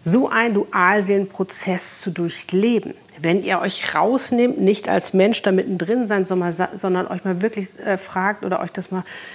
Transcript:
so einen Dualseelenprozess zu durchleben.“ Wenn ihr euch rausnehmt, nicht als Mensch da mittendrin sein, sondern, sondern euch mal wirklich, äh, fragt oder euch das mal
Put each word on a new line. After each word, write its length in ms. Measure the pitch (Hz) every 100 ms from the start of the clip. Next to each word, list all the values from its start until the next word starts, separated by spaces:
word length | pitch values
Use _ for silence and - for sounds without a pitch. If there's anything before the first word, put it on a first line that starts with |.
so 260 | 165 220 277
einen 260 | 226 233
Dualseelenprozess 1500 | 202 - 196 180 208 190 202 196 - 190 - - 180 - -
zu 80 | -
durchleben.“ 840 | 170 170 - - 185 226 226 - - - -
Wenn 220 | 165 190
ihr 160 | 190 180
euch 380 | 190 - - 156
rausnehmt, 640 | 185 254 - 240 247 -
nicht 280 | 190 202 -
als 240 | 190 -
Mensch 300 | 190 196 226
da 80 | 202
mittendrin 560 | 190 - 180 175 240 220
sein, 180 | 208
sondern, 280 | 185 185 175
sondern 560 | 170 180 196 190 180 -
euch 160 | 180
mal 180 | 196 180
wirklich, 340 | 214 214 190 -
äh, 180 | - 190
fragt 460 | - 185 190 208
oder 160 | 185 185
euch 100 | 175
das 220 | - -
mal 100 | 185 - - -